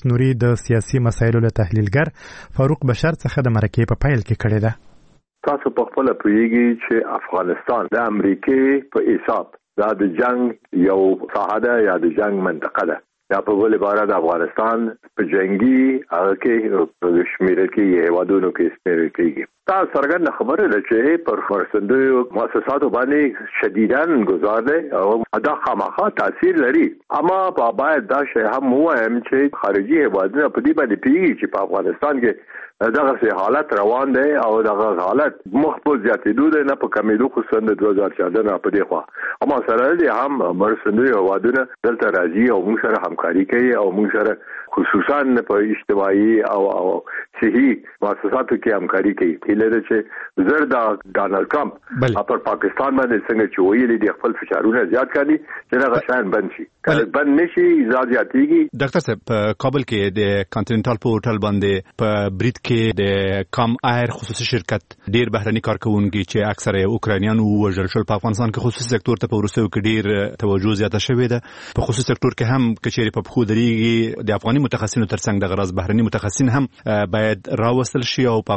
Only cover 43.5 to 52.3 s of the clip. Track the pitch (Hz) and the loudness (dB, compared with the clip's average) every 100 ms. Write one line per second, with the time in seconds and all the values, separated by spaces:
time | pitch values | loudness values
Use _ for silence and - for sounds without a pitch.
43.5 | 120 123 117 101 95 104 107 104 104 - | 2 2 2 0 0 0 0 0 -2 -8
44.5 | - - - - - - 143 135 120 113 | -18 -6 -4 0 0 0 0 2 0 2
45.5 | 104 107 107 - 101 98 101 107 110 107 | 0 0 -2 -2 0 2 2 4 4 2
46.5 | 104 98 95 90 92 - - - - 113 | 0 0 0 -2 -2 -6 -12 -12 -4 0
47.5 | 117 135 - - - 101 98 101 127 120 | 4 4 2 -6 -6 -4 -2 -2 -2 -2
48.5 | 110 117 101 90 95 98 98 87 76 - | -2 0 0 0 0 0 2 0 0 0
49.5 | 104 110 113 107 110 104 - - - - | 2 2 2 0 -2 -2 -10 -8 -2 0
50.5 | 156 143 127 113 101 95 95 98 98 - | 2 2 0 0 -2 -6 -4 0 0 0
51.5 | 147 143 - - 233 127 104 101 | -2 -4 -8 -10 -2 0 0 -2